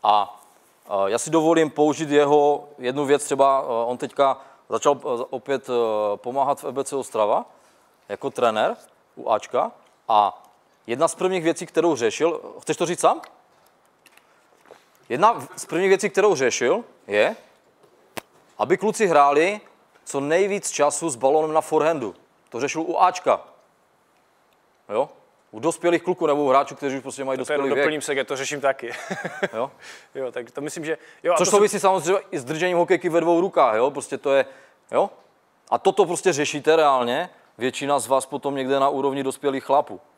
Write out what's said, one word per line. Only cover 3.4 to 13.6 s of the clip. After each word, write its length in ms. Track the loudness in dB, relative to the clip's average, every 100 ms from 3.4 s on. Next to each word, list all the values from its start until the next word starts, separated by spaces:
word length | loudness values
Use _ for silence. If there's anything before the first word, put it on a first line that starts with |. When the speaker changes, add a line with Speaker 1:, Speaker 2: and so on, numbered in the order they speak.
| 2 2
Speaker 1:
eh, 20 | 0
on 320 | -4 -2 -4
teďka 420 | -8 0 0 0 -8 _ _
začal, 280 | -2 0 0
eh, 240 | -2 -6 -6
opět, 380 | -10 -4 -6 -2
eh, 40 | -2 0 0 -2 -4
pomáhat 460 | -6 -4 -2 -2
v 20 |
E 80 | -6
B 120 | -6
C 120 | -6 -6
Ostrava 480 | -6 0 2 0 -2 _ _ _ _ _ _
jako 220 | -8 -8
trenér 460 | 0 0 2 -2 -2 -12 _ _
u 160 | -12 -2
Ačka 420 | -2 -2 -4 -4 -8 _ _ 0
a 340 | 4 4 0 -20 _ _ _ -8
jedna 220 | -2 -2
z 60 |
prvních 300 | 0 -2 0
věcí, 220 | -2 -2 -4
kterou 300 | 0 0 2
řešil, 440 | -2 0 -2 -2 -12 -16
chceš 160 | -8 -4
to 100 | -4
říct 140 | 0
sám? 200 | 0 0 -6 _ _ _